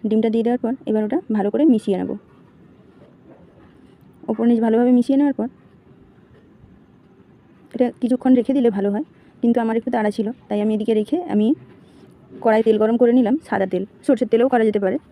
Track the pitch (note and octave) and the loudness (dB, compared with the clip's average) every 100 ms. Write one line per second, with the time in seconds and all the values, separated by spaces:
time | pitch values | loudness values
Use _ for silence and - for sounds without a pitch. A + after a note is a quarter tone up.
0 | A3 A3 A3+ A3+ A#3 B3 A3+ - - G#3+ | 0 0 0 0 -2 -2 -4 -8 -4 -4
1 | G#3+ E4+ - G#3+ G3 A3 D4+ A3 - F#3 | -2 -6 -4 -4 -2 0 2 2 0 -4
2 | F#3 G3+ _ - - _ - - - - | -4 -10 _ -20 -20 _ -20 -20 -20 -20
3 | - _ - - - - - _ - _ | -20 _ -20 -20 -20 -20 -20 _ -20 _
4 | - - - A3 A#3 A#3 A3+ A3 B3 B3 | -20 -20 -10 -2 0 2 0 2 2 2
5 | A#3+ C4+ C#4+ C4 A3 - - _ _ - | 2 0 0 -2 -8 -10 -20 _ _ -20
6 | - _ _ - _ - - - _ _ | -20 _ _ -20 _ -20 -20 -20 _ _
7 | _ _ - - _ _ - A#3 B3 - | _ _ -20 -20 _ _ -16 -2 -2 -2
8 | A#3+ B3 B3+ B3+ A3+ C#4 A#3 G3+ G3+ G3+ | -4 -2 2 2 2 2 2 0 -2 -4
9 | D#4 - - - A#3 A#3 A3+ A3+ A#3+ A#3+ | -6 -14 -20 -4 0 0 0 -2 -2 -2
10 | G#3 G#3 G#3+ - - G#3 G#3+ G#3+ G#3+ A3 | -2 -2 -6 -6 -6 -2 0 -2 0 -2
11 | G#3 E4+ F4 G#3 A3 D#4+ - - - - | 0 -4 -2 0 0 -2 -6 -20 -20 -20
12 | - - - - A3+ A3 A3+ G#3+ A3 A#3 | -20 -20 -20 -4 0 2 2 2 2 2
13 | A#3+ B3 A3 C#4+ - G#3 F#3+ F3+ G3 - | 4 4 2 0 -2 -4 -2 -4 -6 -8
14 | - B3+ A#3 A3+ B3+ B3+ A3+ G#3 G3 B3+ | -2 0 2 2 2 2 0 0 -2 -4
15 | - | -8